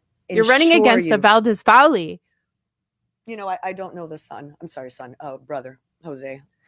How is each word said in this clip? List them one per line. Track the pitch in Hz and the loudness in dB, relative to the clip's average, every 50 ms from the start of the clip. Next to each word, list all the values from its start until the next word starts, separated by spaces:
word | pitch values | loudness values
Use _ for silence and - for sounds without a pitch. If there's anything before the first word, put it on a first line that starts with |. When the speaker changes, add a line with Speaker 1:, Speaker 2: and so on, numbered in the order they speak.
| _ _ _ _ _ - | _ _ _ _ _ -4
Speaker 1:
you're | 185 214 220 | -2 0 2
running | 226 262 277 330 330 | 4 4 4 4 4
Speaker 2:
ensure | 339 339 | 4 4
Speaker 1:
against | - 254 226 240 175 160 | 4 4 2 2 0 0
the | 220 | 0
Speaker 2:
you | - | 2
Speaker 1:
Valdez | - 208 214 226 220 240 208 - - | 4 4 4 4 2 0 -2 0 2
Valley. | 214 214 254 285 320 285 190 165 160 175 175 _ _ _ _ _ _ _ _ _ _ _ _ _ _ _ _ _ _ _ _ _ | 4 6 6 6 4 2 0 -4 -8 -12 -16 _ _ _ _ _ _ _ _ _ _ _ _ _ _ _ _ _ _ _ _ _
Speaker 2:
You | 226 226 | -16 -14
know, | 214 196 190 | -10 -8 -8
I, | 185 180 - | -8 -8 -8
I | 190 190 | -10 -10
don't | 185 190 185 - | -10 -14 -14 -14
know | 180 170 | -14 -14
the | 156 156 | -14 -16
son. | 156 - - - 107 143 143 147 - | -16 -18 -18 -18 -18 -18 -20 -20 -20
I'm | 170 | -20
sorry, | 165 - 143 131 127 | -18 -16 -16 -16 -16
son. | - - 131 123 131 - | -18 -18 -20 -20 -18 -18
Oh, | 156 147 135 | -16 -16 -16
brother, | 135 135 127 151 135 123 131 131 _ _ _ _ _ - | -16 _ -12 -12 -12 -12 -14 -20 _ _ _ _ _ -18
Jose. | 170 143 131 135 135 135 139 143 _ _ _ _ | -16 -16 -14 -14 -16 -16 -16 _ _ _ _ _